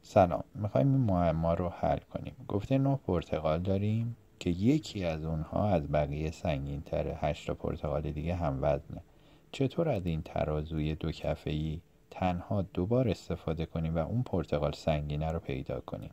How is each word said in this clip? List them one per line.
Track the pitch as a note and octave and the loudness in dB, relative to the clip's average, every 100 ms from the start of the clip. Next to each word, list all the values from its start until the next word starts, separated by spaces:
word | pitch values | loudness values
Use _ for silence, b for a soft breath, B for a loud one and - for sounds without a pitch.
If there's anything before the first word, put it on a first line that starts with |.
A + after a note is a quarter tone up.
سلام، | - - F2+ - - | 4 6 6 4 -4
می‌خوایم | - G2+ B2+ C#3 | -6 0 4 6
این | C3+ | 4
معما | A#2 F#2 E2+ D#2+ E2 | 4 4 4 4 2
رو | E2+ F2+ | 2 0
حل | - - D2+ | 0 0 0
کنیم. | - - - - - | -2 -10 -10 -12 -4
گفته | G2+ - C3+ | -4 2 2
نه | C#3 C#3 - | 4 0 2
پرتقال | F2 D#2 D#2 D#2 D#2+ | 0 0 -2 2 2
داریم | F#2+ G2 G#2 A2 A#2 A#2 - - | 2 2 2 0 -2 -6 -16 -4
که | - | -2
یکی | F2 G#2+ D3+ - G#2+ | 2 4 4 0 -2
از | F2+ D#2 | -2 -2
اونها | D#2+ D#2+ D#2 E2+ G#2 | -2 -2 -2 0 4
از | F2+ D2 | 2 2
بقیه | D2 D2 C#2+ D#2 | 0 2 0 -2
سنگین‌تره، | - F2+ C#2+ C#2 C#2 - D#2 D2+ C#2+ | -2 -2 -2 -2 -6 -4 -4 -2 -2
هشت | D2+ D2+ - | -2 -2 -4
تا | |
پرتقال | D2+ D#2 D2+ D#2 C#2+ D2+ | -4 -4 -4 -2 -2 -2
دیگه | D2 D#2 | -4 -2
هم | E2+ D#2+ C2+ | 0 0 0
وزنه. | C#2+ D2 - - - B B B B | 2 0 -2 -14 -14 B B B B
چطور | - C3 - D#3+ | -2 0 0 0
از | A2+ F2+ | 0 0
این | D#2+ | -2
ترازوی | D#2+ - D#2 D2+ D#2 D#2+ D2+ | -2 -2 0 0 -2 -2 -2
دو | D#2 D#2+ | -2 -4
کفه‌ای | D#2 D2 D#2 - D#2 D#2 D#2 - _ _ | -4 -4 -4 -2 -2 -2 -6 -10 _ _
تنها | - F#2 F2+ - G#2+ | -2 0 0 -2 -2
دو | F#2 - F#2 | -2 -2 0
بار | A#2+ B2 | 2 2
استفاده | F2 - E2+ - D#2+ D#2+ | -2 -4 -6 -2 -4 -4
کنیم | E2 D#2+ E2 | -2 -2 0
و | |
اون | D#2 A2+ | 0 -2
پرتقال | B2+ F#2 D2+ D2 C#2+ | 0 -2 0 0 0
سنگینه | D2 - D2+ D2 D2 D#2 | -2 0 0 0 -2 -2
رو | E2 | -2
پیدا | - C2+ - - | -4 -6 -4 -8
کنیم؟ | - - D#2 | -8 -10 -12